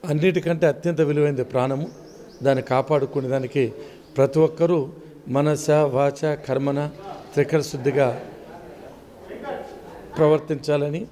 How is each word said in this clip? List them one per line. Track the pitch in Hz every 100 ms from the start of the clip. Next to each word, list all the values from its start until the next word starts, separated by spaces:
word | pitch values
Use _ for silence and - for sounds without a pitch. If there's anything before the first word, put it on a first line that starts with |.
| 175
అన్నిటికంటే | 151 180 175 165 165 160
అత్యంత | 139 175 160
విలువైనది | 151 147 147 139
ప్రాణము, | 123 127 131 135 160 - - - - -
దాన్ని | 131 135
కాపాడుకునే | - 131 131 151 135 143 131
దానికి | 135 127 143 120 - - - - -
ప్రతి | 135 156
ఒక్కరూ | 160 160 165 170 139 - - - -
మనస | 131 147 147 151
వాచ | 151 151 127 143 139 156 147
కర్మన | - 131 139 139 147 - - - -
త్రికరణ | - 143 160
శుద్ధిగా | 139 143 127 135 131 117 - - - - - - - - - - - - - - - - - - - -
ప్రవర్తించాలని | 151 151 151 147 135 147 147 156 226